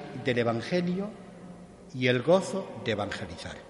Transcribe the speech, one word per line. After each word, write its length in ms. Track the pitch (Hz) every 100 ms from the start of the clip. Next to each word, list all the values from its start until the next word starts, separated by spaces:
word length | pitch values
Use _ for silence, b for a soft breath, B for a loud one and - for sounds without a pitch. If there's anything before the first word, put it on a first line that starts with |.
| - 131
del 140 | 131 120
Evangelio 720 | 117 113 - 180 175 185 208 220 - - - - - - -
y 140 | 131 127
el 140 | 123
gozo 600 | 127 190 185 190 - - 117
de 60 |
evangelizar. 640 | 104 101 - 87 87 82 -